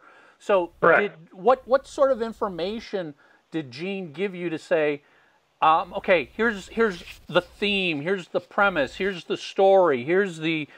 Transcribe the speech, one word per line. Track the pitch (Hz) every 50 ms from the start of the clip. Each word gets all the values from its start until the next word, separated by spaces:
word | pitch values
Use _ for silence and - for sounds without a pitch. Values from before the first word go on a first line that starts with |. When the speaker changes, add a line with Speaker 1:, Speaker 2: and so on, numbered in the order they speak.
| _ - - - - _ _ _
Speaker 1:
So | - - 190 185 175 170 _ -
Speaker 2:
Correct. | - 170 160 -
Speaker 1:
did, | 208 196 160 160 165 - -
what, | 185 175 220 262 262 -
what | 214 247 277 -
sort | - - - 285 269 262
of | 214 226
information | 226 214 - 233 202 185 165 170 190 220 233 - - - 190 175 151 143 _ _ _ _ _ _ _
did | - 160 151 127
Gene | 117 135 170 190 196 196 185 160 135
give | 156 196 202 180
you | 175 175 170
to | 160 147
say, | - - 185 160 151 151 147 143 _ _ _ _ _ _ _ _ _ _ _ - -
um, | 156 160 170 180 175 190
"Okay, | 196 - 208 190 165 127 - -
here's, | - 220 233 214 190 - -
here's | - 220 226 214 180 170 - - - - -
the | - 156 175
theme, | 170 - - - 214 202 202 196 190 180 160 139 143
here's | 170 202 190 165 -
the | - 180
premise, | - - - - 202 202 180 160 135 120 -
here's | - 185 196 196 170 -
the | - 190 175
story, | - - - - 196 196 196 196 180 165 139 120 120
here's | 147 175 190 208 190 165 156
the | 156 165 160 156 147 - -